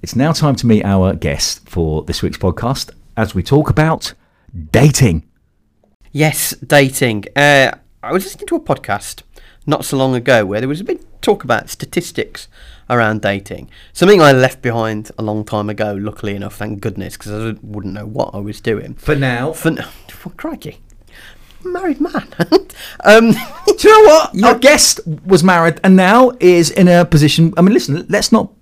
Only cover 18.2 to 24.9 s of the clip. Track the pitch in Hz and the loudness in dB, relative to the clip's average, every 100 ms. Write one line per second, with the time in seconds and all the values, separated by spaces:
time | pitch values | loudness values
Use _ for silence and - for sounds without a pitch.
18.2 | - - 101 104 - 104 - 117 - 147 | -6 -6 -12 -10 -6 -6 -8 -12 -4 -2
19.2 | 135 120 135 160 165 - - - - - | -2 -4 -6 -4 -4 -4 -12 -18 -20 -20
20.2 | - - 311 311 147 - _ - _ - | -20 -14 -12 -12 -16 -20 _ -20 _ -20
21.2 | - - - - 359 349 370 247 320 - | -20 -20 -20 -16 -10 -8 -6 -4 -4 -6
22.2 | - - - 381 - - - - - 220 | -10 -8 -2 -2 -2 -20 -20 -2 6 6
23.2 | 226 - - - - 415 403 440 427 320 | 6 2 -2 -8 -2 2 6 8 8 6
24.2 | - - 226 240 254 294 - | 2 0 2 4 4 4 2